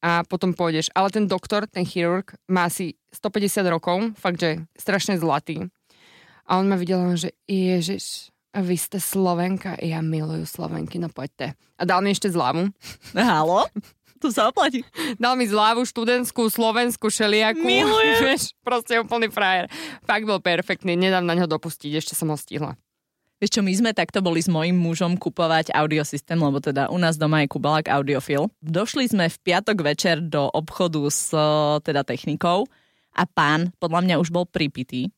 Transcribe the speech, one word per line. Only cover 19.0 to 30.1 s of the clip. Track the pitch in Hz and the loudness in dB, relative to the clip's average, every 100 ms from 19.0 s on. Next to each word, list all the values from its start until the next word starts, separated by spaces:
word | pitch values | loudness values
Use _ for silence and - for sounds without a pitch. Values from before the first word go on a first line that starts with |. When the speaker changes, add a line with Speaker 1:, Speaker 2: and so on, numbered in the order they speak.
| 226 233 226 | 0 0 0
Speaker 1:
frajer. | - 202 185 180 311 330 - - | 0 2 2 -2 -8 -14 -16 -2
Fakt | 214 | -2
bol | 214 196 | 0 -2
perfektný, | - 170 180 180 190 170 | 0 0 0 -4 -2 0
nedám | 185 185 175 | 2 2 2
na | 170 | 0
ňo | 175 | 0
dopustiť, | 156 165 - 147 151 | -2 -4 -10 -6 -6
ešte | - - | -4 -4
som | 160 | -4
ho | 151 | -4
stihla. | - - 147 127 _ _ _ _ _ _ | -6 -8 -8 -10 _ _ _ _ _ _
Speaker 2:
Vieš | 214 - | -2 0
čo, | |
my | 202 190 | 0 2
sme | 226 | 0
takto | 214 170 - | 0 -2 0
boli | 185 165 | 0 0
s | 165 | 2
mojím | 165 165 180 | 0 2 2
mužom | 170 165 175 180 | 0 0 0 0
kupovať | - - 165 160 160 - | -4 -2 2 2 2 0
audiosystém, | 151 156 147 147 - 165 | 2 0 -2 -6 -4 0
lebo | 147 139 | 2 0
teda | 139 139 139 | -2 0 0
u | 180 | 2
nás | 170 156 | 0 2
doma | 156 156 | 2 2
je | 143 | 2
Kubalák | 151 143 156 156 | 0 0 0 2
audiofil. | 143 143 139 - 143 165 _ | 0 0 -2 0 -2 -2 _
Došli | 156 160 220 302 254 | -4 -2 -2 -2 0
sme | 208 170 | 2 0
v | - | 0
piatok | - 175 208 214 | 0 0 2 0
večer | 147 151 190 | 0 0 0